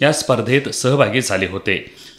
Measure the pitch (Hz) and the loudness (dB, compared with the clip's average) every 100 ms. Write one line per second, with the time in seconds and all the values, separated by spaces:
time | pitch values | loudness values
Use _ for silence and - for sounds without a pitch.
0 | 139 151 - 123 113 135 - - 127 143 | 0 0 0 -2 2 0 0 -2 0 2
1 | 110 120 110 95 92 95 - 95 - - | 2 0 -2 -2 -2 -2 -2 -4 -4 -16
2 | - | -20